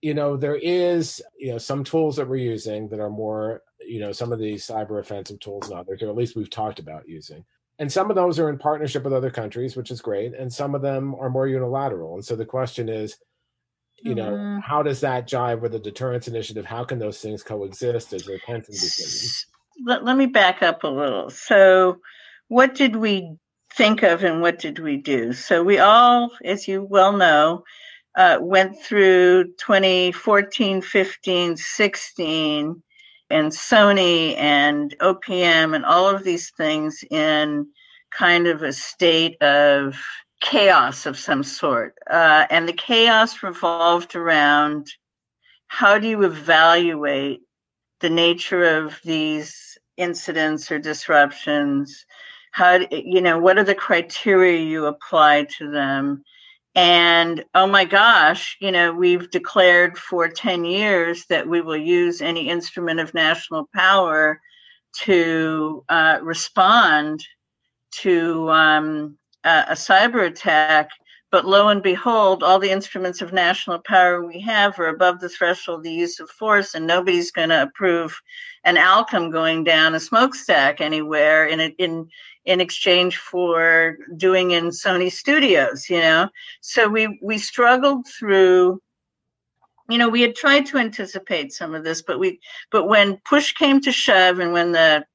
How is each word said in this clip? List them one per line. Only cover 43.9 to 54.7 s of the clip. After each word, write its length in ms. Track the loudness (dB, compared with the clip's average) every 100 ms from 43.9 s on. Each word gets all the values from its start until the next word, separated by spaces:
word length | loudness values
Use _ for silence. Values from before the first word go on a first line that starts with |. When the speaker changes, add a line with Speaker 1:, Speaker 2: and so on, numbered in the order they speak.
| 2 -2
Speaker 2:
around 720 | -8 0 2 4 4 2 -4 -12 -20 _ _ _ _ _ _ _
how 320 | 0 2 4
do 80 | 0
you 160 | 0
evaluate 1160 | -2 -2 0 4 6 4 0 -2 -4 -4 -4 -8 _ _ _ _ _ _
the 120 | -2
nature 540 | 2 2 0 -2 0 2 2
of 220 | -4 -12
these 720 | -6 -4 -4 -6 -10 -18 -20 -20 _ -8
incidents 720 | -6 -6 -6 -4 -2 -4 -6
or 80 | -8
disruptions? 1300 | -6 -10 2 4 4 0 -4 -2 -2 -4 -6 -12 _ -20 -20 -20 _
How 260 | 2 4 4
d-, 240 | 2 -8
you 160 | -2 2
know, 200 | 2 4
what 180 | 4 4
are 60 |
the 100 | 2
criteria 840 | -2 0 -2 -2 -6 2 4 4 2
you 260 | -2